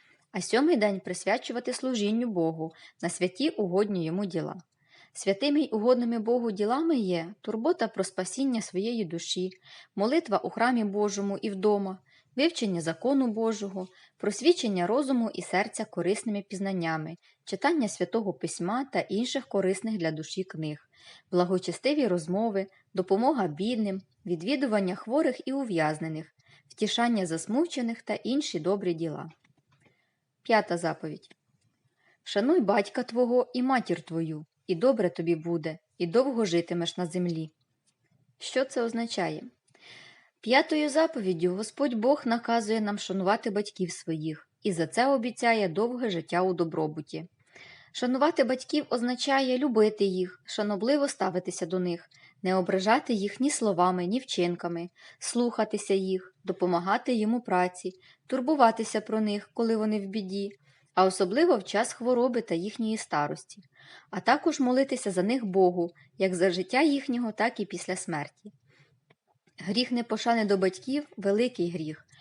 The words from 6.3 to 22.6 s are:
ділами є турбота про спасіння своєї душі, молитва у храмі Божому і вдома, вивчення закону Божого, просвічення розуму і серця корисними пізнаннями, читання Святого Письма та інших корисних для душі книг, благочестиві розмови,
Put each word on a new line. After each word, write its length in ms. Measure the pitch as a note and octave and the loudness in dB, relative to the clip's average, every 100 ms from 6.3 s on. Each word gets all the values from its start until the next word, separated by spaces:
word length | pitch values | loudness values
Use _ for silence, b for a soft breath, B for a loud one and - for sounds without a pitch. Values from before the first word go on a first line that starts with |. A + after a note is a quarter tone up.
| B3 A#3 | 0 0
ділами 440 | G3 G#3 C4 E4 C#4+ | 0 0 2 2 2
є 380 | F#3+ F3 E3 G#3 | 2 -2 -4 -10
турбота 460 | - A3 C4 F4+ A3 | -8 -2 0 0 -2
про 160 | - | -2
спасіння 580 | F#3+ - F#3 - C4+ A#3 | -4 -4 -6 -2 -2 -2
своєї 440 | - F3+ G#3+ A#3 F3 | -2 -4 -2 -2 -4
душі, 460 | E3+ - F3 F#3 B B B B - | -6 -6 -4 -4 B B B B 0
молитва 420 | G#3 D#4 E4 G3 | 2 2 2 0
у 120 | F3+ | 0
храмі 340 | G#3+ A#3+ B3 | 0 2 2
Божому 540 | G#3 G3+ G#3 G3+ G3+ G3 | 0 0 0 0 -4 -2
і 120 | A3 | -6
вдома, 500 | F#3+ G#3 G3+ G3 F#3+ b b b - | 0 2 2 0 -8 b b b 0
вивчення 460 | D#4 F4 G#3+ F3 | 0 2 -2 -2
закону 460 | D#3+ D#3+ B3 C#4 B3 | -2 -2 2 2 2
Божого, 600 | G#3+ A3+ G#3+ G3+ F#3+ F#3 b b - | 0 -2 -2 -6 -8 -10 b b -6
просвічення 720 | G3+ G#3 C#4 F4 A#3 F#3 F3 | -4 0 2 4 2 0 2
розуму 440 | A#3+ C4+ B3+ A3+ | 0 2 0 0
і 80 | - | -4
серця 440 | F3 F3+ G#3+ - G#3+ | -2 -2 -2 -4 -8
корисними 560 | - E3+ G#3 A#3 G3+ | -2 -2 0 -2 -6
пізнаннями, 760 | G3 F#3+ G3 F#3 E3 D#3+ D#3 E3 b b - | -6 -6 -4 -2 -2 -4 -6 -12 b b -10
читання 420 | F#3 C#4 E4 G#3+ | 0 2 2 0
Святого 460 | - F3 A3+ G3+ | -2 -2 -2 -2
Письма 520 | - E3 - F3 A#3 C#4 | -4 -6 -4 -4 -4 -2
та 140 | F#3+ | -4
інших 480 | - F#3+ B3 C#4 - | -2 -2 -2 -4 -2
корисних 500 | G3+ F#3 F#3+ A3 G#3+ | -2 0 -2 -4 -2
для 140 | E3 | -2
душі 320 | D#3 D#3 - | -4 -8 -8
книг, 460 | F#3 D#3 D#3 D3+ _ B B B B | -8 -6 -6 -8 _ B B B B
благочестиві 760 | F3+ F3 F#3 F3+ E3+ C4 D4+ A#3+ | 0 2 0 -2 -2 0 2 2
розмови, 600 | F3 D#3+ F#3 A3+ G3 | 0 0 -2 0 -2